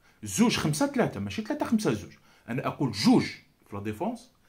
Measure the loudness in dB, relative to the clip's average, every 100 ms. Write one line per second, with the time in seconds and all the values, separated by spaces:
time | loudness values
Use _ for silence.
0 | _ _ -6 2 2 2 0 0 0 0
1 | 0 -2 -6 -6 -6 -4 0 0 2 -2
2 | -6 -18 _ _ -8 -6 -4 -2 -2 2
3 | 6 6 4 -4 -18 _ _ -8 -6 -4
4 | -4 -6 -12 _